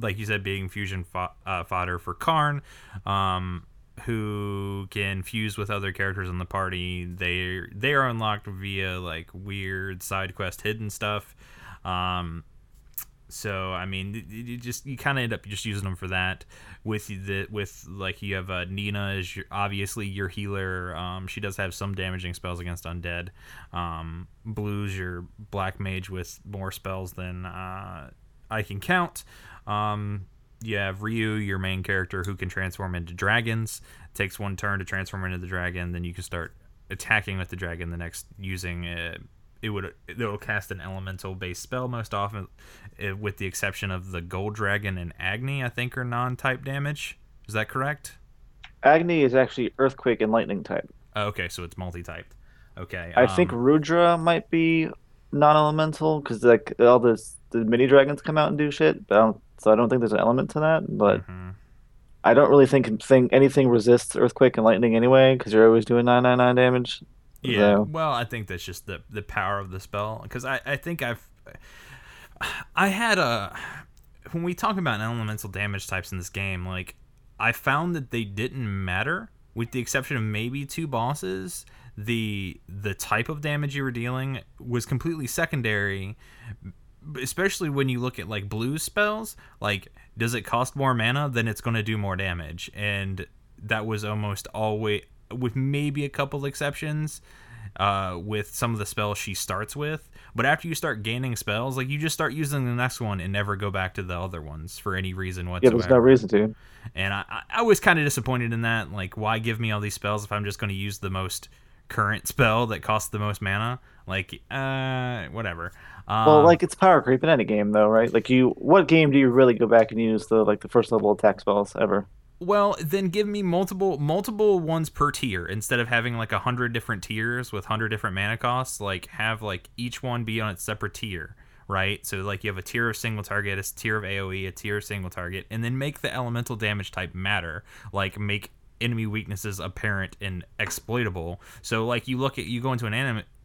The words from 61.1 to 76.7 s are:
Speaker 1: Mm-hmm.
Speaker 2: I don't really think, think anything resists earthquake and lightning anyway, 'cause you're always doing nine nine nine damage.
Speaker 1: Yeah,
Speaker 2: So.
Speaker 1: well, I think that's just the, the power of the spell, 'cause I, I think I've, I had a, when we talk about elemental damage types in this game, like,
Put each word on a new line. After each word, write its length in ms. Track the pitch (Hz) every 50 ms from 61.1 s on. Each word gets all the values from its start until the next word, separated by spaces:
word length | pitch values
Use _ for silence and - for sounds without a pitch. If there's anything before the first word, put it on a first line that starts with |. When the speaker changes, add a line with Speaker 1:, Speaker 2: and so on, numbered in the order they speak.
| 104 107 95
Speaker 1:
Mm-hmm. 280 | - 90 92 92 92 95 - - _ - - - _ _ - - _ - - -
Speaker 2:
I 100 | 98 117
don't 160 | 135 147 -
really 160 | 143 143 135
think, 360 | 127 143 139 120 110 110 107 -
think 300 | - 135 131 127 - -
anything 360 | 131 139 135 131 143 135 127
resists 480 | 120 117 104 120 120 120 - - -
earthquake 400 | - 120 120 - - 135 123 -
and 80 | - 110
lightning 320 | 110 110 95 120 117 110
anyway, 400 | 113 117 123 131 131 131 131 131 127
'cause 140 | - 107 107
you're 140 | 110 110
always 180 | 113 113 113 107
doing 200 | - 120 120 120
nine 160 | 123 123 123 123
nine 140 | 127 123 123
nine 180 | 123 123 123
damage. 460 | 127 127 127 127 127 123 - - - - - - - _ - - - -
Speaker 1:
Yeah, 340 | 131 117 104 104 104 101
Speaker 2:
So. 60 | 101 104
Speaker 1:
well, 280 | 156 151 160 160 156
I 140 | 135 120 120
think 220 | 113 123 113 107 -
that's 160 | 92 85 -
just 220 | - 87 - -
the, 160 | - 92 78 - -
the 120 | 107 104 95
power 360 | - - 107 95 95 101 101
of 100 | 98 92
the 80 | 92 95
spell, 460 | - - - 101 104 107 110 110 - 101
'cause 160 | - 123 123
I, 160 | 127 135 123 -
I 120 | 127 143
think 260 | 143 - 170 170 160 135
I've, 260 | 120 117 - - - - _ _ - - - - - - - - - - - - - - - - - - - - - - - - - -
I 140 | 160 185 196
had 300 | 190 202 233 226 208 185
a, 360 | 160 123 117 110 98 - - - - - - - - - - - - - - - - - -
when 100 | 165 170
we 120 | 180 175
talk 220 | - - 214 214
about 240 | 196 180 143 110 101
elemental 500 | 110 113 120 117 110 107 107 104 - 101
damage 360 | 92 95 104 101 101 98 -
types 240 | - 95 92 90 -
in 80 | - 92
this 120 | 87 -
game, 360 | - 95 98 98 95 90 90
like, 300 | 92